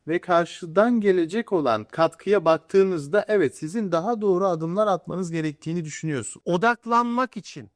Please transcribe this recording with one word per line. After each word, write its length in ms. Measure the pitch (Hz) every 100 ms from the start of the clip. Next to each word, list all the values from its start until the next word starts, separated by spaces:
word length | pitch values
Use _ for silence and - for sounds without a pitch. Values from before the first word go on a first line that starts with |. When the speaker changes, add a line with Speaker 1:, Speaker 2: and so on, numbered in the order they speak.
| 147
Speaker 1:
ve 120 | 175
karşıdan 840 | - 170 170 - 170 170 233 240
gelecek 520 | 202 185 160 214 226
olan 300 | 185 135 107 107
katkıya 540 | - 165 - 185 202 165
baktığınızda 800 | 160 - 196 190 170 143 202 208
evet, 300 | 208 143 -
sizin 340 | 156 226 196
daha 300 | 165 196 233
doğru 240 | 202 180 196
adımlar 420 | 165 165 185 214
atmanız 440 | 175 - 180 175
gerektiğini 540 | 165 156 147 156 175 156
düşünüyorsun. 560 | - 156 135 - - -
Speaker 2:
Odaklanmak 920 | 175 226 233 226 240 240 240 262 220
için 320 | - 147 104